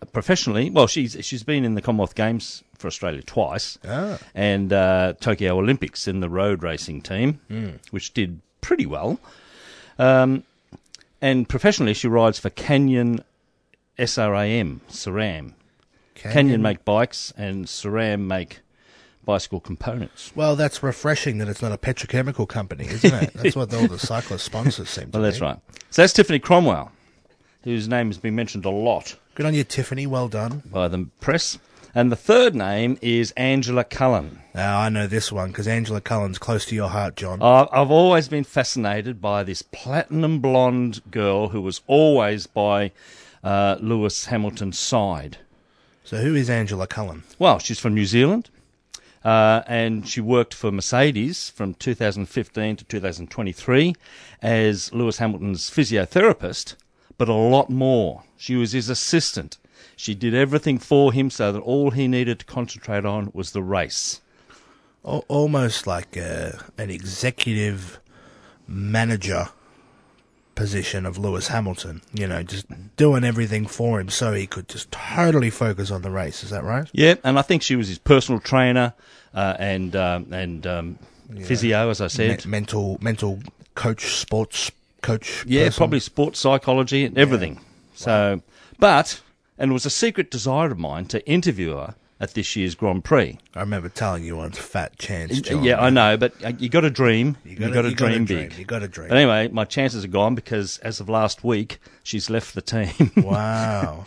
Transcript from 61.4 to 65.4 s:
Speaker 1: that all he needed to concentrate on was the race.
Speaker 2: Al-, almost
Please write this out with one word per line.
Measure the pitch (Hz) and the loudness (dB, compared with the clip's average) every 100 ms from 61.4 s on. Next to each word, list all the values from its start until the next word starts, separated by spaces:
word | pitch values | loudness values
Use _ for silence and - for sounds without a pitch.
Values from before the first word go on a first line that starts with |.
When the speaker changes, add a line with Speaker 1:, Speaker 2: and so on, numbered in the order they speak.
| 104 | -2
Speaker 1:
that | 104 | -2
all | 120 139 143 | -2 0 0
he | 127 131 | 0 0
needed | 127 120 113 | 0 0 -4
to | - | -8
concentrate | - 120 - - 104 101 | -8 -8 -10 -6 -4 -2
on | 104 101 | -4 -6
was | - 90 | -8 -8
the | 101 | -6
race. | 92 95 78 - - - _ _ _ - _ _ _ _ - | -2 -2 -2 -4 -8 -10 _ _ _ -20 _ _ _ _ -8
Speaker 2:
Al-, | 147 - | -6 -2
almost | 143 | 0